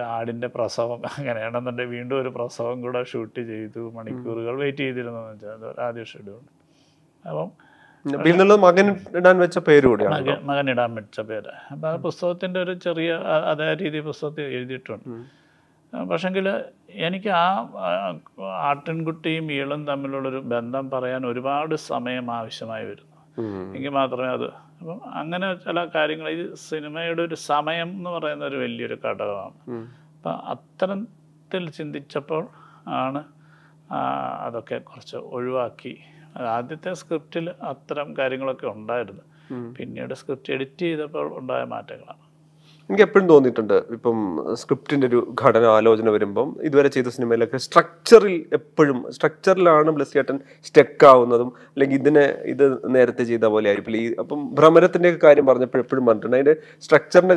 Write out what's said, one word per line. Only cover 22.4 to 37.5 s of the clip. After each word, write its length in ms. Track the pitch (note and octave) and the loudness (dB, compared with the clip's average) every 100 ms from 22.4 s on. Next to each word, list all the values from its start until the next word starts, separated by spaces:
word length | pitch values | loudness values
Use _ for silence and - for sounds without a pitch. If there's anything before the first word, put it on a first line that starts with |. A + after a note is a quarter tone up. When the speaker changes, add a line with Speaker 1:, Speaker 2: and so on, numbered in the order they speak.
| A2+ - A2+ A2 | -10 -12 -12 -12
Speaker 1:
വരുന്നു. 320 | G#2 G#2 _ _ _ - | -12 -16 _ _ _ -10
Speaker 2:
ഉം. 320 | A2 G2 F#2 | -8 -8 -10
Speaker 1:
എങ്കിൽ 160 | F#2+ C#3 | -10 -6
മാത്രമേ 400 | C#3 C3+ B2 B2+ B2 | -4 -4 -4 -6 -6
അത് 100 | B2 - _ _ | -8 -12 _ _
അപ്പം 200 | E3 F#3 F#4+ E3+ | -16 -16 -14 -12
അങ്ങനെ 280 | D#3+ F3 F#3+ F#3 | -8 -6 -6 -8
ചില 140 | - E3+ E3+ | -6 -6 -4
കാര്യങ്ങൾ, 340 | D#3+ D3+ D#3 D#3 | -2 -4 -4 -8
ഈ 120 | D#3+ F3 D#3 - | -10 -10 -14 -12
സിനിമയുടെ 540 | D#3 D3+ D#3 E3+ E3 | -12 -10 -10 -8 -4
ഒരു 120 | E3+ | -6
സമയം 540 | D#3+ - D3 D3+ E3 E3+ F#3+ | -6 -2 -2 -2 -4 -6 -10
എന്ന് 120 | F3+ | -10
പറയുന്ന 340 | E3+ D#3 D3 | -8 -8 -8
ഒരു 120 | C#3+ C#3 | -8 -6
വലിയൊരു 400 | B2 A#2 A#2 A2+ | -8 -8 -10 -8
ഘടകമാണ്. 540 | A2+ G#2 G#2 G2+ F#2+ - - | -8 -6 -6 -8 -12 -18 -14
Speaker 2:
ഉം. 100 | A#2+ A#2 - _ _ | -14 -14 -20 _ _
Speaker 1:
അപ്പം 220 | E3 - - | -10 -10 -10
അത്തരത്തിൽ 1120 | - _ - F#3+ G3 A#3 _ _ _ _ F#3+ E3+ - | -14 _ -6 -6 -6 -12 _ _ _ _ -10 -10 -12
ചിന്തിച്ചപ്പോൾ 640 | D3+ D3 C#3+ D3 C#3+ D#3 F#3+ _ - _ - C3 | -12 -12 -10 -10 -6 -8 -8 _ -20 _ -10 -6
ആണ്, 200 | C3 C#3 D3+ _ _ _ _ _ - | -6 -8 -12 _ _ _ _ _ -12
ആ, 80 | C#3+ C3 C3+ C3 - C#3 | -8 -6 -6 -8 -8 -10
അതൊക്കെ 320 | A#2 - B2 | -10 -10 -12
കുറച്ച് 380 | - B2+ - B2+ | -12 -20 -18 -16
ഒഴിവാക്കി. 800 | - B2+ B2 B2+ A#2+ - B2+ - _ _ - - | -12 -10 -6 -4 -6 -8 -18 -18 _ _ -20 -12
അത് 100 | B2 | -6
ആദ്യത്തെ 440 | A#2 B2 D#3 F3+ | -6 -6 -12 -10
സ്ക്രിപ്റ്റിൽ 520 | F3 - D#3+ D3 F3 E3 | -12 -8 -8 -6 -10 -10